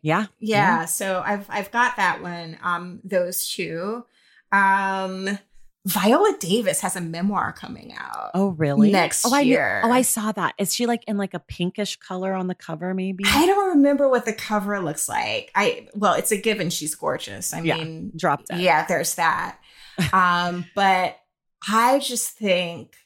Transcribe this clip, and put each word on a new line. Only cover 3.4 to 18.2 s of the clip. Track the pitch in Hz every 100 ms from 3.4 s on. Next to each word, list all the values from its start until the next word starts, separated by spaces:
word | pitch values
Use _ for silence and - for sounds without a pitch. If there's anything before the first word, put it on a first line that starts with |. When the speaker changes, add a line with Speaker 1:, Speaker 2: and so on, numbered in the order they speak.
| -
Speaker 2:
two. | - 170 165 190 233 240 _ _ _ -
Um, | 196 196 196 196 190 190 185 190 202 _ - - _ 196
Viola | 190 196 277 415 330
Davis | 170 208 196 -
has | 190 180
a |
memoir | 170 165 196 196 -
coming | - - - -
out | - 64 - -
Speaker 1:
Oh, | 180 196
really? | 160 151 143 208
Speaker 2:
next | 196 - - 240
Speaker 1:
Oh, | 277
I |
knew, | 269
Speaker 2:
year. | 262 - 104
Speaker 1:
oh, | 226
I | 247
saw | 247 - 214
that. | 208 165 -
Is | 196
she, | - 240
like, | 233 -
in, | 202
like, | 196
a | 175
pinkish | - - 180 - 202 -
color | - 185 190
on | 190 185
the | 185
cover, | - 156 180
maybe? | 185 185 185 196
Speaker 2:
I | 269 339
don't | 392 392 320
remember | 277 285 277
what | 247
the | 226
cover | 214 - 214 196 202
looks | 170 151 -
like. | - 113 107 - -
I, | 208 - -
well, | 208 208
it's | - -
a | 208
given | 220 214 170
she's | - 151 -
gorgeous. | 156 143 - 98 -
I | 160
Speaker 1:
Yeah, | 160 151
Speaker 2:
mean, | 160 160 127
Speaker 1:
drop | 160